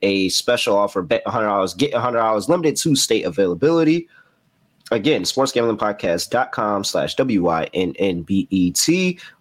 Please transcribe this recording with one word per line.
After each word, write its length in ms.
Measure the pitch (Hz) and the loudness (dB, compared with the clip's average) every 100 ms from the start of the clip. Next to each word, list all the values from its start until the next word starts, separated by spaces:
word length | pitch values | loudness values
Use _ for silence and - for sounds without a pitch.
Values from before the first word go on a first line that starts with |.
a 260 | 98 98 95 | 0 2 2
special 480 | - - 120 - 101 | 0 0 0 2 2
offer, 240 | 101 98 | 0 -2
bet 220 | 87 113 - | -2 -2 -2
a 60 | |
hundred 160 | 113 107 | -2 0
dollars, 260 | 101 95 | 0 0
get 200 | 90 143 120 | -2 -2 0
a 40 | |
hundred 200 | 123 117 | -2 0
dollars, 280 | 113 110 101 | 0 0 0
limited 260 | 175 156 - | 0 0 0
to 180 | 165 135 | 0 0
state 280 | - 110 | 2 0
availability. 840 | - - 95 85 139 165 156 170 170 - _ _ _ _ _ _ - | -2 0 0 2 2 4 4 2 -2 -18 _ _ _ _ _ _ -4
Again, 320 | 117 104 135 | -2 2 0
sports 280 | 90 - 135 | 0 0 0
gambling 260 | 123 117 107 | 2 0 0
podcast 540 | 107 104 98 85 - | -2 -2 -2 -2 -2
dot 200 | 117 127 | -2 -2
com 320 | - 107 101 | -2 -2 -2
slash 300 | 98 87 73 | -2 -2 -2
W 300 | - 131 104 | -2 0 2
Y 260 | 87 80 73 - | 2 0 -2 -2
N 180 | 92 67 | -4 -2
N 240 | 98 85 | -2 -2
B 240 | 82 95 92 | -2 -2 0
E 220 | 95 90 | 2 2
T. 480 | 87 - 175 185 180 - _ | 0 0 2 0 -4 -12 _